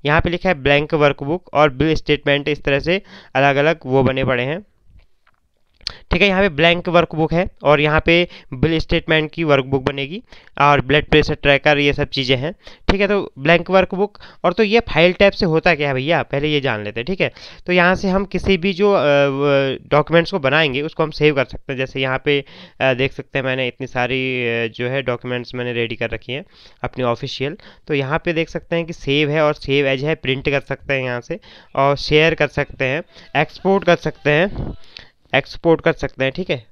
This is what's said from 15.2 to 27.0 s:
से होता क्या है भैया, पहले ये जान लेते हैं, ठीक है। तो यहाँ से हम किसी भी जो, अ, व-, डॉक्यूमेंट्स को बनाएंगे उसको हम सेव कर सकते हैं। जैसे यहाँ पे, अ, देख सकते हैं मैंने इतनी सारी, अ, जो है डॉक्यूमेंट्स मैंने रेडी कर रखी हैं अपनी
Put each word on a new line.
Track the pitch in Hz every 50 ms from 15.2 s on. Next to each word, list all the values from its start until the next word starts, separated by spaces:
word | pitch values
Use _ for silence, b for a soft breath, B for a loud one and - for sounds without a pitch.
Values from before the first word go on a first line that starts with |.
| 202 196
से | 190 - 214
होता | 170 156 160 - 185 170
क्या | 143 147 143
है | 135
भैया, | 131 131 151 170 151
पहले | 120 - - 139 143 151
ये | 151 147
जान | 131 135 113 107 104
लेते | 104 104 113
हैं, | 120
ठीक | 147 190 -
है। | 175 127 B B B B B B -
तो | -
यहाँ | 180 180 175 180 185
से | 175 - 196
हम | 185 196 202
किसी | 190 - 180 - - 196
भी | 180 160 196
जो, | 185 165 208 202
अ, | 202 175
व-, | 135 147 143 143 143 139 135 135 143 143 139 139 139 135 127 - - -
डॉक्यूमेंट्स | - 147 147 - 160 170 165 -
को | 196 185
बनाएंगे | 135 135 135 156 160 143 123 135
उसको | 147 160 - -
हम | 165 151
सेव | 147 - 151 151 147
कर | 139 127
सकते | - - - - -
हैं। | 139 127
जैसे | 131 127 - 135
यहाँ | 135 131 131 131 -
पे, | 151 143 143 135 B B B B B B B
अ, | - 135 131
देख | 120 135 139
सकते | - - - _ - 139
हैं | 127
मैंने | 131 127 131 131 123
इतनी | - _ 135
सारी, | 123 - 127 123 120 131 131 131 131 127 127 123
अ, | 117 117 117 117 113
जो | 113 - 120 120
है | 131 139
डॉक्यूमेंट्स | 131 127 120 120 - 123 123 123 120 - -
मैंने | 123 120 123
रेडी | 120 120 117 113 113
कर | - 117 110
रखी | 113 110 - -
हैं | 123 143 180 b b b b b b b
अपनी | - 127 - 127